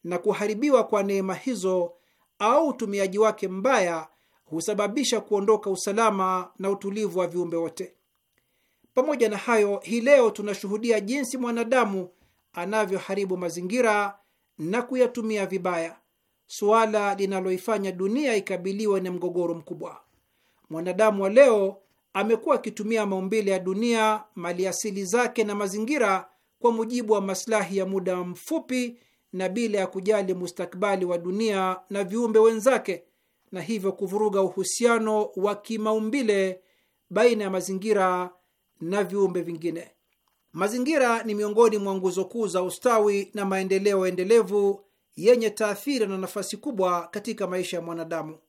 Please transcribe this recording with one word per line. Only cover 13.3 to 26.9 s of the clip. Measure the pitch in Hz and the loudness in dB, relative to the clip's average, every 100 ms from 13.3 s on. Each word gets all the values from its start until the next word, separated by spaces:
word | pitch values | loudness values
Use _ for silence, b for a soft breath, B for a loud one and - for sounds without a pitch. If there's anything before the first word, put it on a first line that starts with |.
| 180 | -4
mazingira | 175 165 180 240 240 208 202 - _ _ _ - | -4 -6 -4 0 2 2 -2 -8 _ _ _ -10
na | 160 226 | -4 -4
kuyatumia | 240 254 247 247 220 214 | -2 0 0 0 -4 -4
vibaya, | 190 190 180 170 165 - _ _ _ _ _ | -2 -4 -2 -4 -6 -10 _ _ _ _ _
suala | - 208 226 220 214 202 | -4 2 4 4 0 0
linaloifanya | 196 196 190 185 185 233 208 196 | -2 -2 -2 -2 -4 -2 -2 -2
dunia | 180 196 240 285 | -4 -2 0 0
ikabiliwe | 214 196 180 180 202 214 196 | -2 -2 -6 -4 -2 0 0
na | 185 | -2
mgogoro | 180 180 175 175 | -4 -4 -2 -2
mkubwa. | 170 - 160 175 - _ _ _ _ _ _ _ | -4 -10 -12 -12 -16 _ _ _ _ _ _ _
Mwanadamu | 160 175 180 214 202 | -6 -4 2 2 4
wa | 196 | 4
leo | 220 277 214 196 196 _ _ _ | 8 8 6 2 -4 _ _ _
amekuwa | 196 214 226 311 | -4 0 0 2
akitumia | 254 226 208 214 226 | 0 0 -6 -2 0
maumbile | 214 190 190 220 196 | 0 -2 0 0 0
ya | 190 | -2
dunia, | 180 190 233 226 220 214 - | -2 -2 0 2 2 0 -6
maliasili | - 175 175 185 175 214 196 | -8 -6 -2 -4 -2 -6 -6
zake | 185 233 233 233 | 0 0 0 0
na | 214 | -2
mazingira | 202 202 202 220 302 214 190 - b b _ | -2 -4 -4 -2 2 2 2 -2 b b _
kwa | 233 | 0
mujibu | 226 226 | 0 -2